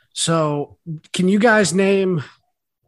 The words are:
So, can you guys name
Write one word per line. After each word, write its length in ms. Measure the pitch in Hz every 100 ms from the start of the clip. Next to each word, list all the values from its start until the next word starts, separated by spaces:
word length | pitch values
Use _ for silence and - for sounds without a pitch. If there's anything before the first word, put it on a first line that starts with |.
| _
So, 640 | - - 165 156 147 143 - - 156 _
can 160 | - 180
you 100 | 208
guys 360 | 233 214 180
name 480 | 180 196 196 190 175 120 _ _ _ _ _